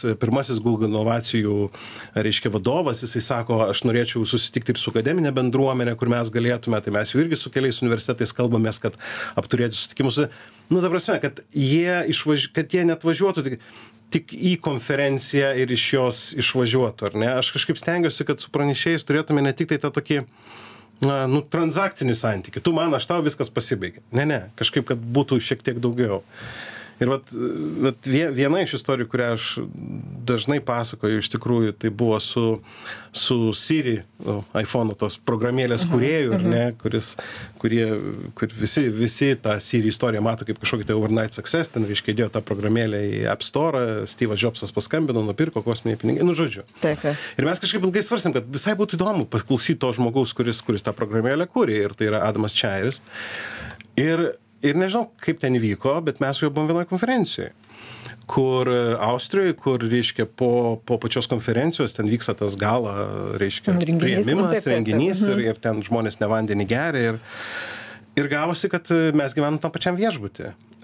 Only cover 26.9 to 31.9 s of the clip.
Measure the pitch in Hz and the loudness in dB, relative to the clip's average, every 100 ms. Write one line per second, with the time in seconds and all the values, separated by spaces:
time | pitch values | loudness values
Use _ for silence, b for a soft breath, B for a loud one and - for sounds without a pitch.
26.9 | B 123 135 - 120 123 160 156 160 135 | B 0 0 -4 -6 -4 -4 -4 0 0
27.9 | 120 135 131 165 131 139 175 175 131 - | 0 0 0 2 2 2 2 0 -4 -2
28.9 | 127 120 123 120 113 - - - - - | -2 0 -2 0 -2 -4 -6 -8 -8 -10
29.9 | 104 - - 120 117 117 147 - 120 117 | -10 -10 -8 -2 0 2 -2 0 -2 -2
30.9 | - 107 107 - - - 120 110 101 113 | -2 0 0 -2 -4 0 2 2 0 -4